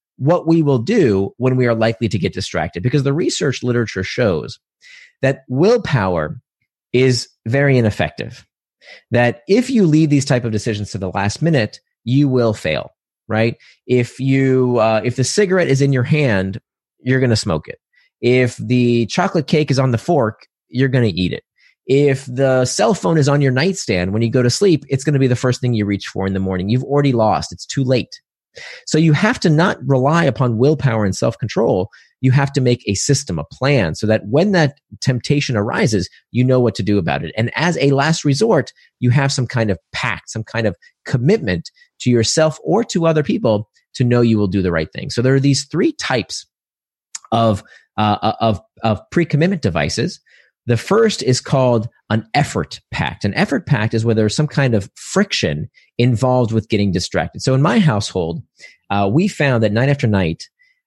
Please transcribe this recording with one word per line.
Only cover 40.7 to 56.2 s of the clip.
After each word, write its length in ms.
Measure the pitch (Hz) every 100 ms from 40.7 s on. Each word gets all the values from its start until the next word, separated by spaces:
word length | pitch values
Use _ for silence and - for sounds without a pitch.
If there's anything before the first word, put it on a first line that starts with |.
| - _ _
commitment 640 | - 127 139 220 110 87 - - _ -
to 100 | 123
yourself 480 | 120 110 160 156 -
or 200 | - 208
to 240 | 233 175 165
other 160 | 156
people 460 | 143 - 123 107 - _ _
to 80 | -
know 180 | 120 120
you 160 | 117 107
will 100 | 98
do 140 | 95
the 100 | 92
right 200 | 82 80
thing. 180 | - -
So 140 | 120
there 100 | 127
are 60 | 135
these 260 | 139 131
three 280 | - 160 320
types 520 | - - 127 - - - _ _ _ _ _ _ - -
of, 320 | 113 113 98 - - _ -
uh, 360 | 104 101 107 -
of, 220 | 113 101 - _
of 160 | 113 101 -
pre-commitment 500 | 170 165 143 180 185
devices. 580 | 98 80 76 - 170 - _ _ _ _ 117
The 100 | 117
first 460 | - 214 220 -
is 180 | 123 123
called 460 | - 135 127 117 113 - -
an 180 | 110 -
effort 460 | 143 - 95 76 - _
pact. 340 | - 147 -
An 80 | 107
effort 320 | - 214 247
pact 280 | - 113 107
is 120 | 113
where 80 | 117
there's 220 | 110 107
some 120 | - 147
kind 280 | 147 135
of 160 | 110 -
friction 720 | - - 190 208 - 82 73 - _ _ -
involved 540 | 127 110